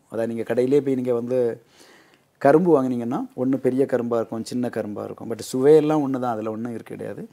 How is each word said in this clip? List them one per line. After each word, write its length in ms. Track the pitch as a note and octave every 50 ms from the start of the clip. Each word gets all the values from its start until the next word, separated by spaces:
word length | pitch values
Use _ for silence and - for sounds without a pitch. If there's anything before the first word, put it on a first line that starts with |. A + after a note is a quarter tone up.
| _
அதாவது 200 | - - A2 A2+
நீங்க 160 | A2+ A#2 A#2 A2
கடையிலே 380 | - A#2 A#2+ B2+ C3 C3+ D3
போய் 140 | C3 C#3 C3+
நீங்க 200 | B2+ B2 B2 A#2+
வந்து 460 | A#2 A#2 A#2+ B2+ B2+ B2 A#2 A2+ - _ _ _ _ - - - _ _ _ _ _ _ _ _ -
கரும்பு 320 | - C#3 C#3+ D#3 F#3 F3 D#3
வாங்குனீங்கன்னா 460 | C#3 C3 B2+ B2+ A#2+ A#2 A#2 C3 F#3+ B3 B2+ -
ஒண்ணு 200 | C3 B2+ C3 C3+
பெரிய 300 | B2+ - B2+ B2+ C3 C#3
கரும்பா 300 | - C3+ A#2+ A#2 A#2+ A#2
இருக்கும், 280 | A#2 A2 - A#2 A2+ A2
சின்ன 240 | - B2 B2 B2 A#2+
கரும்பா 360 | - A2+ G#2+ G#2 G#2 G#2 G#2+
இருக்கும். 260 | G#2 G#2+ - G#2+ A2
But 100 | A#2 A2 - - -
சுவையெல்லாம் 520 | C3 B2+ C#3+ D#3 D#3 D3 D3+ D#3 D#3 C#3+
ஒண்ணு 120 | C3+ C3+ B2+
தான், 160 | B2 B2 A#2
அதுல 160 | G#2+ G#2+ A2
ஒண்ணும் 240 | G#2+ G#2+ A#2 A#2+ A#2
இருக்கு 220 | G#2+ - - G#2+
கிடையாது. 320 | G2+ G#2+ G#2+ G2+ - - -